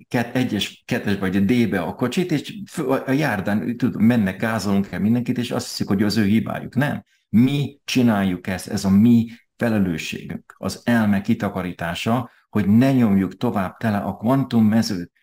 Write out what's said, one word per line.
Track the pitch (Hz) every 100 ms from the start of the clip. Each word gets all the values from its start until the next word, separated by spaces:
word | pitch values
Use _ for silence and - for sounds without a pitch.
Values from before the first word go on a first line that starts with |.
| _
kett-, | 123 117
egyes, | 127 117 104 - - -
kettes | 123 104 95
vagy | 95 98
a |
D-be | 98 123 107 95
a | 82
kocsit, | - 127 180 180
és | 143 - 104 98
fö-, | - 131
a, | 135 -
a |
járdán, | 135 147 104 92 104 117 120
tudom, | 123 -
mennek, | 110 123 95 92
gázolunk | 113 113 101 98 98
el | 90
mindenkit, | 104 120 120 123
és | 120
azt | 123 -
hiszik, | - 98
hogy | 101
az | 104 107
ő |
hibájuk. | 98 110 - - -
Nem. | - 143 - - _ _
Mi | 113 131 143 139 -
csináljuk | - 131 120 104 95 90 -
ezt, | 92 -
ez | 101
a | 98
mi | 98 117 117 113 - _ -
felelősségünk, | 120 107 92 80 - - - - - -
az | 95 -
elme | - 120 107 98
kitakarítása, | 107 113 101 95 90 85 85 87 117 123 123 _ _
hogy | 107 98
ne | 113 135
nyomjuk | 131 113 98 92 -
tovább | 120 101 92 -
tele | 113 101
a | 98 -
kvantummezőt, | 110 139 127 117 107 113 107 92 85 _